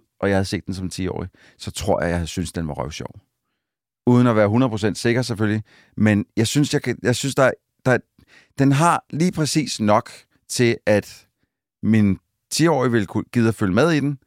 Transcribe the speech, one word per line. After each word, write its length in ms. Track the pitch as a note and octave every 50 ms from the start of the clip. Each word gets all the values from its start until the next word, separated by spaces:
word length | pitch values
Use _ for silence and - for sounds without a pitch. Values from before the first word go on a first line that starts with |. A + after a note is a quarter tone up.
| - _ _ -
og 80 | - G2+
jeg 80 | G2
havde 80 | F#2+ F#2+
set 220 | F2+ - F2 -
den 80 | - F#2+
som 160 | F#2+ F#2 F2
ti-årig, 380 | - - F#2+ F2+ - - F2+ F#2+ _ _ _ - _ -
så 120 | - -
tror 300 | - - - - F#2+ -
jeg, 80 | D2+ E2+
jeg 80 | E2+
havde 100 | F2 E2
synes, 260 | D#2 - F#2+ F2 D#2 -
den 160 | F2+ E2 D2+
var 60 | C#2+
røvsjov. 400 | C#2 C#2 D2+ D#2 - - - - G#2 _ _ _ _ _ _ _ _ _ _ _ _ _ _ _ _ -
Uden 200 | B2 B2 B2 B2
at 100 | B2 A2+
være 120 | G#2+ G#2+ G2+
hundrede 220 | G#2 A#2+ C3+ B2
procent 280 | A2 G#2 G#2 G#2+ F2+ -
sikker, 240 | - A#2+ A#2+ B2 B2
selvfølgelig. 400 | A#2 A#2 F#2 A2 G#2 G#2+ A2 G#2+ _ _ _ _ _ -
Men 280 | - G#2+ A2 G#2 G2+ - - -
jeg 100 | G2+ A#2
synes, 260 | - - C#3+ D3 - -
jeg 80 | C#3+ -
kan, 160 | B2+ A2+ - -
jeg 140 | A2 B2
synes, 180 | - - C#3 B2+
der, 160 | - C3+ B2 - - _ _ _ _ -
der, 120 | C3 B2 G#2 - _ _ _ _ _ _ _ _ _ _ -
den 140 | C#3 C#3 C#3
har 320 | C#3 E3 F3 D#3+ - - _
lige 220 | - C#3 E3+ F3+ -
præcis 480 | D#3 D#3 C3 - D#3+ D#3+ - - -
nok 300 | A2 G#2 G#2 A2+ - - - - - _ _ _ _ -
til, 280 | - - B2 A#2 A#2 - -
at 400 | - G#2+ G2+ - - - - _ _ _ _ _ _ _ _ _ _ _ _ -
min 360 | G#2 A2 A2 G#2 G2+ F#2 - _ _ _ _ _ -
ti-årige 420 | - - D#3 E3 D#3 C3 B2+ C3 A#2
ville 140 | A#2 G2
kunne 180 | - - A2 - _ -
gide 160 | B2 A2+ A2
at 60 | -
følge 200 | - A2 F#2+ F2+
med 160 | A2 C#3+ E3+ E3
i 80 | D3
den. 180 | B2+ D3 C#3+ - _